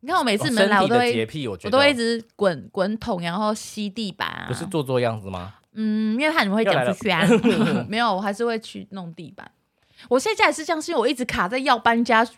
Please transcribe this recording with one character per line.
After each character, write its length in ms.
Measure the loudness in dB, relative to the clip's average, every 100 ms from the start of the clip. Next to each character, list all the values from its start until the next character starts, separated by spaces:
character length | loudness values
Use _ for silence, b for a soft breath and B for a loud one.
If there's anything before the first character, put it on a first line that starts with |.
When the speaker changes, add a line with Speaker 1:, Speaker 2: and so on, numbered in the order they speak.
Speaker 1:
你 60 | 0
看 80 | 0
我 80 |
每 100 | 2
次 160 | 2 0
门 160 | 2 4
来， 120 | 4
Speaker 2:
哦， 60 |
Speaker 1:
我 40 | 4
都 60 |
会， 100 | 4
Speaker 2:
身 80 | 2
体 60 | 0
的 40 | -2
洁 0 |
癖， 200 | -4 -6
我 80 |
觉 100 | -6
得。 40 | 0
Speaker 1:
我 40 |
都 60 | 4
会 60 | 4
一 40 |
直 300 | 2 0 -2 -6
滚， 320 | -2 0 0 -8
滚 240 | -2 -2 -2
筒， 240 | -4 -4
然 180 | -4 -2
后 140 | -2
吸 380 | -2 -8 -8 -8
地 200 | -6 -8
板 160 | -4 -6
啊。 200 | -6 -8
Speaker 2:
不 60 |
是 100 | -8
做 180 | -4 -4
作 160 | 0 0
样 220 | 0 -2
子 80 | -8
吗？ 240 | -10 -10 -16 _
Speaker 1:
嗯， 440 | -6 -2 0 0 0
因 80 | 0
为 80 |
怕 80 | 0
你 60 | 0
们 80 | 0
会 80 |
讲 220 | 2 2 2
出 60 | -2
去 80 | 0
啊。 120 | 2 4
Speaker 2:
又 100 | 4
来 360 | 4 2 2
了。 100 | 0
Speaker 1:
<laughs> 20 | -2
没 120 | -2
有， 160 | 0 0
我 20 |
还 140 | -2
是 100 | -2
会 160 | -2 -4
去 280 | -6 -14 -12
弄 200 | -12 -12
地 180 | -14 -18 -16
板。 140 | -20 _ _ _ B B B
我 100 | 0
现 160 | 0
在 120 | 2 2
也 60 |
是 120 | 2
这 80 | -4
样， 80 | -4
是 100 | -2
因 60 | 0
为 40 |
我 40 | 0
一 60 |
直 100 | -2 -4
卡 200 | -2 -2
在 120 | -2
要 200 | 0 2
搬 240 | 2 2
家 240 | 4 4 2